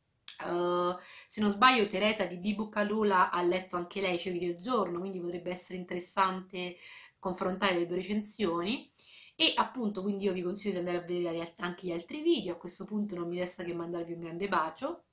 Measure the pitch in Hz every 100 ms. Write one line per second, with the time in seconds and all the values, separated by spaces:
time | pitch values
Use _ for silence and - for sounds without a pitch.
0 | _ _ - - - 175 175 175 175 -
1 | - - - - 208 202 262 254 202 185
2 | 214 220 180 180 196 202 214 208 202 214
3 | 208 185 190 175 175 185 185 175 175 202
4 | 185 175 190 175 175 175 190 247 180 175
5 | 190 185 175 175 170 185 - 180 175 180
6 | 175 - 190 185 185 180 180 175 - -
7 | - - 190 180 185 190 202 175 170 175
8 | - 214 208 - 190 170 180 285 - _
9 | - - - - 320 - 220 262 214 202
10 | 196 196 202 185 175 202 208 180 180 175
11 | 170 175 175 165 170 - 175 175 180 170
12 | 170 302 320 311 180 170 185 - - 208
13 | 208 175 170 175 180 - 175 170 170 175
14 | 170 170 170 170 196 180 156 - 277 349
15 | _